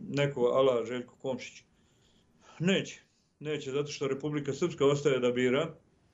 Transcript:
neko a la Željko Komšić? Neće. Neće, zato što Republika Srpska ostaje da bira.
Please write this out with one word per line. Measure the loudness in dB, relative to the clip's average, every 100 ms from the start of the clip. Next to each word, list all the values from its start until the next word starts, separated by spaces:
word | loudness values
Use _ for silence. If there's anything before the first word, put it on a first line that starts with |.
| -6
neko | 0 0 2
a | 2 4
la | 4 4 -2
Željko | -6 -8 -10
Komšić? | -8 -6 -8 -18 _ _ _ _ _ _ _ _ -18 -2
Neće. | 2 2 0 -12 _ _ _ -12
Neće, | -6 -6 -4
zato | -4 -4
što | -4 -4
Republika | -4 -4 -4 -4
Srpska | -2 -4 2 2
ostaje | 4 2 2
da | 2
bira. | 2 2 2 0 -8 _ _ _